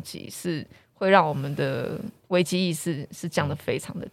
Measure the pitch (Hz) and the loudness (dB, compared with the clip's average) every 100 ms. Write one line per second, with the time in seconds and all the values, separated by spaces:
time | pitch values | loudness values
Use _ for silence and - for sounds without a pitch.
0 | - - - - 180 156 - - _ _ | -6 -12 -12 -6 -4 -4 -6 -18 _ _
1 | 190 196 156 143 139 143 139 135 - - | 6 6 6 0 -4 0 0 0 -4 -6
2 | - - _ 180 180 180 185 160 175 160 | -8 -14 _ 2 4 2 2 0 -2 -4
3 | - - 170 165 147 151 - 139 - - | -6 -8 -2 0 0 -2 -2 -4 -4 -10
4 | - | -10